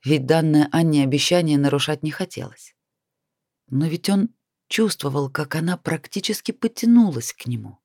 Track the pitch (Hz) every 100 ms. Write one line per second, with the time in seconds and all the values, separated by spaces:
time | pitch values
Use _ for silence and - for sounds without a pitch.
0 | 131 151 131 165 160 151 147 160 165 147
1 | 135 139 - 175 165 143 143 139 139 151
2 | 156 - 185 - 90 - - _ _ _
3 | _ _ _ _ _ _ _ 135 156 165
4 | - 196 214 _ _ _ _ - 220 -
5 | 143 139 139 139 147 160 165 180 - 160
6 | - 202 - 208 - - 226 - 226 233
7 | 214 131 - - - 120 104 101